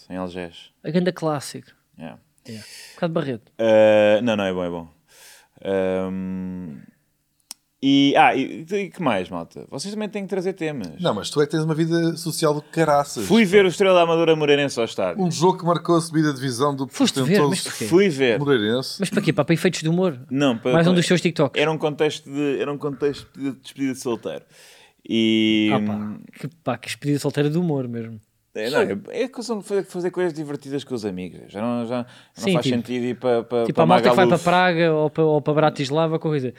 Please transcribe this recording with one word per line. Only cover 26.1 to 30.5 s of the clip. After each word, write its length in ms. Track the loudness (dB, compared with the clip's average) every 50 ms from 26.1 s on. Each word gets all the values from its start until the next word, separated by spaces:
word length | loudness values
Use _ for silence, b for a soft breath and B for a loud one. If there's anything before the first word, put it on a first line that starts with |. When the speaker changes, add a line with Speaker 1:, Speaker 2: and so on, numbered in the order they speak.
| -12 -14 -16 -20 -18
Speaker 2:
que, 140 | -14 -14 -14 -14 _ -8
pá, 140 | -8 -8 -6
que 100 | -8 -12
despedida 320 | -12 -8 -4 -2 -2 -2
solteira 300 | -2 -4 -2 -2 -2 0
de 80 | 0 0
humor 280 | -2 0 -2 -2 -4 -6
mesmo. 320 | -8 -8 -10 -10 -14 -18 -20 _ _ _ _ _ -10
Speaker 1:
É, 160 | -8 -6 -2
não, 80 | 0 0
é, 400 | 0 0 -2 -6 -8 -8 -6 -6
é 60 | -6 -6
que 160 | -6 -10 -8
são 180 | -8 -8 -8
fazer, 220 | -6 -4 -4 -4 -4
fazer 260 | -4 -6 -6 -6 -4
coisas 240 | -2 -2 -2 -2 -2
divertidas 500 | -4 -8 -8